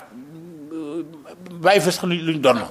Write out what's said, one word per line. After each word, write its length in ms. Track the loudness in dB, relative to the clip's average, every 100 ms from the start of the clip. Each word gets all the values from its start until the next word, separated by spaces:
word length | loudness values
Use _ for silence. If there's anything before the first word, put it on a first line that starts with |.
| -4 -18 -18 -18 -18 -16 -12
euh, 320 | -10 -8 -8 -10 -12 -20 -18 -16 0
bàyyi 220 | 4 6
fa 100 | 4
sax 120 | 0 0
luñ, 160 | -2
luñ 160 | 0 2
doon. 200 | 4 4 0